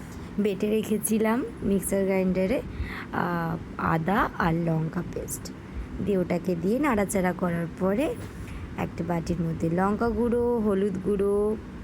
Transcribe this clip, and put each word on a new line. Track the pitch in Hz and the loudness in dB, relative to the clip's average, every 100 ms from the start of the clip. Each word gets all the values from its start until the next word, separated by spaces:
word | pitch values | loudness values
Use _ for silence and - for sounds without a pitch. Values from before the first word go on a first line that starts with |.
| - - - - | -12 -12 -8 0
বেটে | 208 185 214 | 0 2 2
রেখেছিলাম | 220 - 214 - 220 220 233 453 - | 2 2 0 2 2 4 2 0 -4
মিক্সার | 202 196 - 196 | 0 2 2 0
গ্রাইন্ডারে, | 190 190 185 185 185 - - - - - - | 2 2 2 2 2 0 -2 -6 -6 -6 -6
আহ, | - 175 175 165 165 - - | -2 0 0 -2 -4 -6 -2
আদা | - 165 160 208 311 - | 0 2 2 2 2 2
আর | 185 | 2
লঙ্কা | 165 165 160 160 175 175 | 2 2 0 0 -4 -6
পেস্ট | - - - - - - - - - 196 | -6 -8 -8 -10 -12 -12 -10 -8 -4 0
দিয়ে | 190 | 2
ওটাকে | 170 175 175 170 | 2 0 0 0
দিয়ে | 180 247 | 2 2
নাড়াচাড়া | 302 214 196 190 180 | 2 2 2 2 2
করার | 175 175 170 165 - | 2 0 0 -4 0
পরে | 190 208 339 480 - - - - - - | 0 2 0 -2 -8 -10 -10 -10 -8 -4
একটা | 175 - 165 | -4 -4 -2
বাটির | 170 160 170 | -2 -2 -2
মধ্যে | 165 160 165 | -2 0 0
লঙ্কা | 175 196 208 233 | 2 2 2 0
গুঁড়ো, | 214 233 240 240 240 | 2 2 2 2 2
হলুদ | 214 196 202 185 | 2 2 2 0
গুঁড়ো, | 185 202 202 202 208 220 - - | 0 2 2 2 2 -2 -6 -12